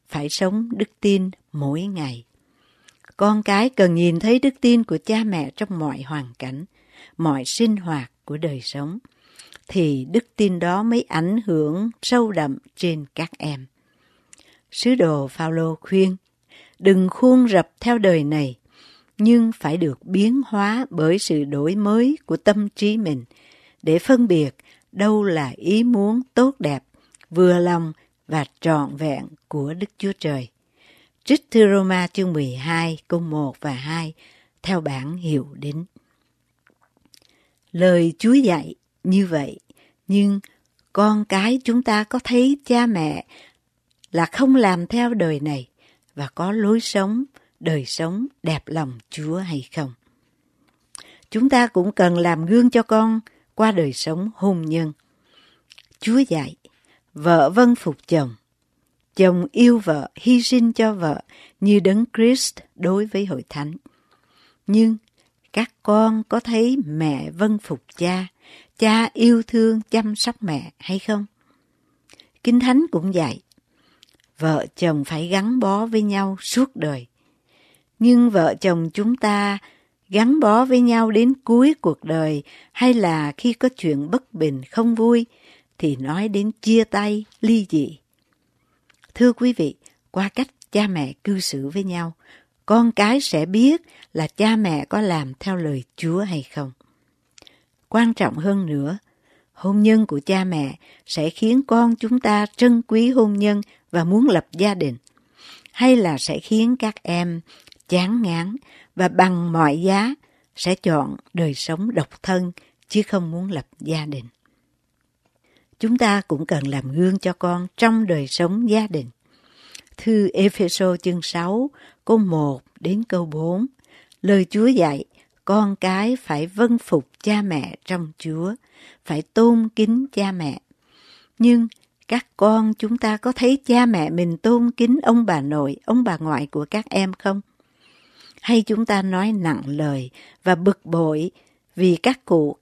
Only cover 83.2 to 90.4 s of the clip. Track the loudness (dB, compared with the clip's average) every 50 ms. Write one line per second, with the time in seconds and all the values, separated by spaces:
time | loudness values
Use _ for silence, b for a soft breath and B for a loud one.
83.2 | -2 -4 -6 -2 -2 -2 -2 0 -2 -2 -2 -2 -2 -2 -2 -2 -2 -4 -4 -4
84.2 | _ _ -6 -2 -2 -2 -2 -4 -10 -8 -4 -2 0 0 0 2 2 4 4 2
85.2 | 0 b b b b b b b b b b -6 -4 -4 -4 -4 -6 -6 -4 -4
86.2 | -4 -4 -2 -2 -4 -4 -6 _ 0 2 4 4 2 2 -2 -4 -4 -4 -4 -6
87.2 | -8 _ _ -4 0 2 2 2 0 0 -2 -2 -2 -2 -8 -16 _ _ _ _
88.2 | _ _ _ _ _ _ _ _ _ _ _ _ _ _ _ _ _ _ -2 2
89.2 | 4 4 4 2 0 -2 0 0 -2 -4 -4 _ b b b b b b -6 -4
90.2 | -4 -4 -4 -6